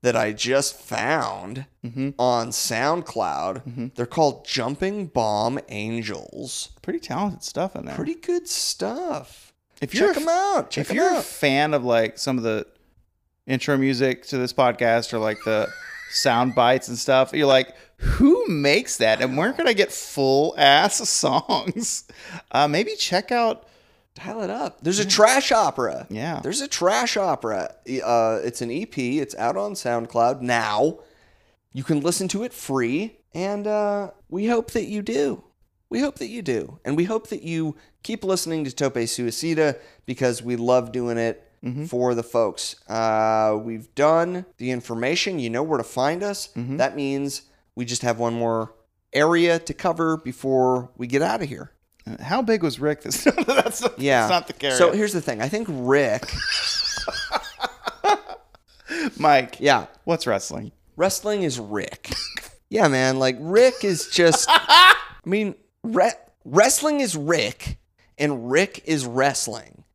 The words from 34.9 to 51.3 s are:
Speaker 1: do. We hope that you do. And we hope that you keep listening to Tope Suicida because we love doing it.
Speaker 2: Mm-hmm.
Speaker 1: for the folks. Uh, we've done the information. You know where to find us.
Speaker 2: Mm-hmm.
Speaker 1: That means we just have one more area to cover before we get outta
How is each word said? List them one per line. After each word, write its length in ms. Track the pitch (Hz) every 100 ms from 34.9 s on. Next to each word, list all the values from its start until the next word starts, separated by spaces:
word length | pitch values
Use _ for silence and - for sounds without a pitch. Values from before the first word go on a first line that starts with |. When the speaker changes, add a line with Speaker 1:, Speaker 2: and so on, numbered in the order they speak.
| 208
Speaker 1:
do. 440 | 208 247 285 202 - _ _ _ _
We 120 | 226
hope 140 | 285 -
that 80 | 226
you 140 | 233
do. 380 | 170 117 71 139
And 140 | - 147
we 80 | 175
hope 220 | 220 226
that 160 | 214
you 340 | 160 165 160 147 _ _
keep 220 | - 214 190
listening 400 | 185 - 160 143
to 60 |
Tope 220 | 127 139 123
Suicida 840 | 117 - 120 113 160 160 151 123 - _ -
because 380 | 123 127 117
we 140 | 117 120
love 340 | 117 127 120
doing 260 | 123 120 117
it. 240 | 113 - _ _
Speaker 2:
Mm-hmm. 220 | 123 127 156
Speaker 1:
for 300 | 123 123 117
the 80 |
folks. 520 | 117 120 110 85 - - -
Uh, 640 | 110 113 110 110 110 110 107
we've 320 | 113 113 117
done 520 | - 147 165 175 180 180 _
the 140 | 123
information. 640 | 127 - 113 123 170 - 180
You 140 | 120
know 100 | 117
where 160 | 156 147
to 60 |
find 400 | 113 - 135 170
us. 240 | 202 202 - -
Speaker 2:
Mm-hmm. 220 | 123 139
Speaker 1:
That 180 | 135 143
means 480 | 139 139 139 139 _ _ _ -
we 100 | 120
just 160 | 120
have 160 | 120 113
one 160 | 117
more 400 | 117 117 113 110 - _ _ _
area 460 | 135 151 170 170 165
to 140 | 165 147
cover 420 | 190 165 165 160
before 720 | 127 123 135 131 127 127 123 _
we 80 | 123
get 160 | 135
outta 240 | 165